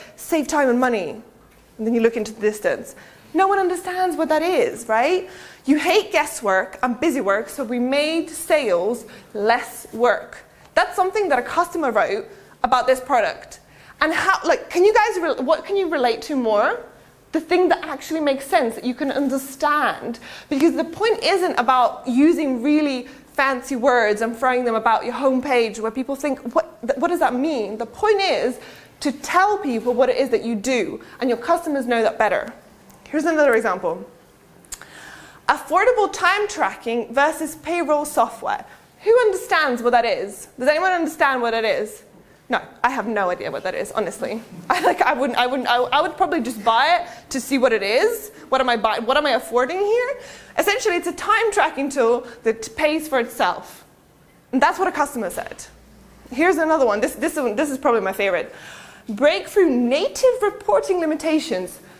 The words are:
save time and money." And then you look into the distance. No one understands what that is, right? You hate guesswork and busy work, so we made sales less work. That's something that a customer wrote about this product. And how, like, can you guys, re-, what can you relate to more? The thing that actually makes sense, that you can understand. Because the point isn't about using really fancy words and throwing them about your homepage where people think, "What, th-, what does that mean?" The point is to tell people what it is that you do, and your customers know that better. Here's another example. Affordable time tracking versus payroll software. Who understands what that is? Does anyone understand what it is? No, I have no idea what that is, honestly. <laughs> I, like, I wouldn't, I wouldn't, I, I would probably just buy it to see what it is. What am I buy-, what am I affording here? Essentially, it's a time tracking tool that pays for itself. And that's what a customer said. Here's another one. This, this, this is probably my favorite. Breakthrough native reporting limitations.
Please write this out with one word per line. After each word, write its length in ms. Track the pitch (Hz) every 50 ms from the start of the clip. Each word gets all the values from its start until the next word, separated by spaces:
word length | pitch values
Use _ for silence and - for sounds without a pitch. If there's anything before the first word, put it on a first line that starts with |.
| - - -
save 300 | - - - 330 311 269
time 220 | - 320 294 277 254
and 100 | 240 247
money." 420 | 254 247 233 202 175 143 - - - - - _ - _ _ - _ _ _ -
And 80 | 220
then 80 | 226 240
you 60 | 233
look 160 | 226 233 226
into 160 | 226 208 214
the 80 | 214 -
distance. 540 | 208 214 214 - - 175 131 - - - - - - - - - - - -
No 120 | 339 381
one 120 | 392 403 392
understands 580 | 370 349 359 349 - 370 359 370 370 359 302
what 120 | 294 320 -
that 120 | 311 302
is, 460 | 320 359 370 269 123 120 - 220 - -
right? 400 | 220 226 254 311 370 370 - - - - - - - - -
You 140 | 262 302 294
hate 340 | - 349 349 415 - -
guesswork 680 | - 302 302 - - - 233 196 190 190 - - - -
and 160 | 254 247 233 -
busy 220 | 311 339 254 269
work, 280 | 190 196 196 214 233 -
so 140 | - -
we 160 | 254 214 247 240
made 520 | 247 254 277 285 302 311 320 330 - 339
sales 760 | - - - - 320 302 262 208 175 170 180 214 240 233 - - - - - - -
less 520 | 208 202 220 233 269 - - - - - -
work. 520 | - 226 240 233 196 - - - - - - - - - - - -
That's 220 | 320 370 359 -
something 320 | 403 370 381 403 427 403 330
that 100 | 269 247
a 40 |
customer 480 | 240 - - 330 349 339 - 339 302 247
wrote 360 | 214 202 170 - 196 220 - - - - - - - _ -
about 220 | 226 262 247 233
this 140 | 254 262 254
product. 600 | - - 285 233 202 156 - - - - - - - _ - - - - - -
And 120 | 311 311
how, 280 | - - - 381 392 - -
like, 260 | 320 311 - - -
can 140 | - 349 370
you 100 | 427 440
guys, 260 | 453 427 466 392 359
re-, 240 | 339 311 - - 262
what 200 | 277 320 320 -
can 120 | - 403
you 120 | 403 370 320
relate 340 | 330 277 247 240 226 -
to 140 | - - 294
more? 440 | 262 240 220 214 202 233 320 480 494 - - - - - - _ _ _ _
The 80 | - 311
thing 260 | 311 - 370 359 370 349
that 160 | 339 339 311
actually 360 | 311 285 269 - - 311 320
makes 260 | 302 285 269 269 -
sense, 280 | - 381 277 254 226 226
that 80 | - -
you 100 | 247 240
can 180 | - 302 277
understand. 1080 | - 269 285 254 269 269 269 - - - 311 294 294 302 262 208 - - - 233 233 - - - - - - -
Because 260 | 294 269 311 330 262
the 100 | - 330
point 380 | - - - 415 466 415 -
isn't 340 | - - 392 349 359 330 - 247
about 500 | 233 247 254 254 240 208 - - - 262
using 540 | 233 262 294 330 330 269 302 269 262 233
really 440 | 233 294 294 311 302 285 262 247 247 - - - - - -
fancy 420 | - 269 269 269 247 247 - 277
words 460 | 233 233 277 247 240 220 214 208 208
and 120 | 226 233 233
throwing 300 | 233 277 254 247 247 247
them 100 | 233 226
about 300 | 220 220 233 220 - -
your 80 | 233
homepage 640 | 233 240 285 269 262 254 247 294 254 240 233 214 196 220
where 120 | 214 220
people 260 | 220 262 247 - 277
think, 240 | 269 - 294 262 - - 233 -
"What, 260 | - - - - -
th-, 180 | - 226 - 254
what 100 | 339 339
does 120 | 349 349
that 140 | 294 233 247
mean?" 420 | 247 277 330 302 240 208 190 220
The 80 | 214 233
point 380 | 220 - - 415 440 415 392
is 360 | 392 359 254 170 151 254 240 - - - - - - - - -
to 120 | - 285
tell 460 | 240 - - - - 359 381 415 415 403
people 340 | 415 277 233 226 - 247
what 160 | 240 240 262 254
it 80 | -
is 140 | - 277 247
that 120 | 233 -
you 120 | - 233 233
do, 480 | 202 196 262 262 233 180 - - - - - - -
and 80 | 247 262
your 100 | 226 233
customers 460 | - 330 339 339 339 320 285 269 240
know 180 | 240 240 226
that 160 | 220 220 220 -
better. 320 | 220 202 180 - - 233 - - - - - - - - - - - -
Here's 160 | - 311 285
another 280 | 339 320 302 294 277 233
example. 540 | 220 214 202 180 190 185 165 170 190 196 - - - _ _ _ _ _ _ - - - _ - - - - - - - - - - - - - - - -
Affordable 640 | 285 285 - - 302 370 427 508 494 427 403 392
time 380 | - - 370 349 392 415 415 415
tracking 640 | - 311 240 190 - - - 233 233 240 226 -
versus 440 | 233 269 285 311 311 311 311 262 -
payroll 500 | - - 311 349 349 311 269 302 294 302
software. 580 | 294 - - - - - - - - - - - - - - - _ _ _
Who 80 | - 415
understands 720 | 466 508 480 427 370 359 - - 381 320 311 269 240 240
what 80 | 226 240
that 160 | 240 233 233
is? 420 | 226 180 139 185 202 - - - - - -
Does 100 | 254 285
anyone 240 | 302 320 370 381
understand 500 | 370 349 330 311 311 - 311 277 262 247
what 100 | 233 233
it 120 | 226 226 220
is? 400 | 214 156 135 214 214 - - - - - - - - - _ _ -
No, 120 | 254 - - - - -
I 80 | - 247
have 160 | 269 254 202
no 240 | 247 220 202 190 180
idea 200 | 180 180 202 185
what 120 | - -
that 120 | - 185 -
is, 180 | - 202 -
honestly. 500 | - 220 202 170 - - - 117 208 226 - - -
<laughs> 140 | - - -
I, 100 | 359 359
like, 220 | - 359 330 -
I 100 | - 254
wouldn't, 260 | 254 240 277 247 - -
I 80 | 247
wouldn't, 220 | 247 269 269 233 -
I, 80 | 240
I 240 | 247 247 - - 294
would 160 | 339 359 -
probably 240 | - 381 - 359 320
just 240 | 220 247 226 214 196
buy 320 | 233 226 233 277 320 349
it 340 | 339 - - - - - -
to 100 | - 262
see 180 | - - 277 262
what 140 | 247 247
it 100 | 226 202
is. 480 | 196 196 226 285 403 480 466 - - - - - - -
What 120 | 262 262
am 80 | 262 247
I 60 | 240
buy-, 220 | 220 208 220 208 -
what 180 | 226 226 269
am 100 | 294 294
I 60 | 285
affording 460 | 233 240 - - 226 247 262 302 349 381
here? 420 | 403 403 453 480 494 523 554 - - - - - - - - -
Essentially, 380 | - 415 403 523 - 427 349
it's 100 | 349 -
a 60 | 359
time 400 | - - - 403 440 427 453 427
tracking 360 | 403 370 285 - - 262 277 269
tool 360 | 277 285 233 226 240 233 247 - - -
that 320 | - 220 220 226 - - -
pays 300 | - 320 302 311 - 208
for 140 | - 262 254
itself. 640 | 233 233 - - 214 180 - - - - - - - - _ _ _ _ _ _ _ _ _ _ _ _
And 80 | - 262
that's 160 | 269 330 302 -
what 100 | 381 359
a 40 |
customer 380 | - 294 285 285 - 240 202 175
said. 340 | 175 - - - - - - - - - - - - - - - - - - -
Here's 260 | 240 254 330 370 330
another 300 | 311 320 320 320 311 262
one. 140 | 220 202 214
This, 140 | 226 294 -
this, 200 | - 262 330 320
this 360 | 302 262 226 208 262 311 285
is 80 | 269 262
probably 220 | - 277 233 220
my 120 | 190 190
favorite. 420 | 190 - 202 190 175 160 - - - - - - - - - - - - - -
Breakthrough 600 | 208 208 277 302 359 392 359 - - 415 359 311
native 720 | 254 247 247 233 262 311 415 554 - - 523 508 480 -
reporting 580 | 415 403 - - - - 302 285 - - 359 359
limitations. 800 | 330 302 311 285 302 320 311 302 - - 214 180 185 180 - - - - -